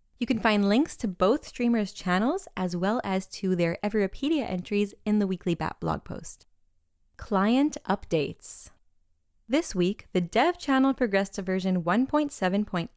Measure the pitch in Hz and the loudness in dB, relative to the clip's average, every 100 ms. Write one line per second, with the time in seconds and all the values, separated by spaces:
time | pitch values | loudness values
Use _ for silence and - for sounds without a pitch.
0 | _ - 240 226 226 208 196 220 339 - | _ -6 -2 0 2 4 4 4 2 -2
1 | 214 175 190 285 - - 240 233 202 - | -4 0 2 2 -2 -4 0 0 -2 -6
2 | 185 185 233 381 - - 185 175 190 240 | 0 0 2 -2 -4 -4 -4 0 0 0
3 | 202 190 - - 185 180 170 170 208 214 | -2 -4 -4 -4 0 2 0 0 -2 0
4 | 190 - 285 320 226 185 - 202 202 - | -2 -2 -2 -2 -2 -4 -2 0 0 -4
5 | - 208 196 185 185 175 156 - 165 160 | 0 0 2 -2 -2 -2 -2 -4 -4 -4
6 | - - - - _ _ _ _ _ _ | -6 -12 -12 -14 _ _ _ _ _ _
7 | _ - - 196 208 254 294 - - 202 | _ -16 -2 2 4 4 2 0 -4 -4
8 | - 160 147 - - - - _ _ _ | 0 0 0 -4 -4 -2 -4 _ _ _
9 | _ _ _ _ - 277 339 185 180 208 | _ _ _ _ -2 0 0 0 0 -2
10 | - 185 170 220 320 349 - 262 269 262 | -4 -2 0 2 2 0 0 2 4 2
11 | 233 190 196 - 185 185 185 185 165 208 | 0 0 -2 -4 -4 -2 0 0 2 0
12 | 269 302 294 - 185 196 208 180 165 | 2 0 0 0 0 0 -2 -4 -6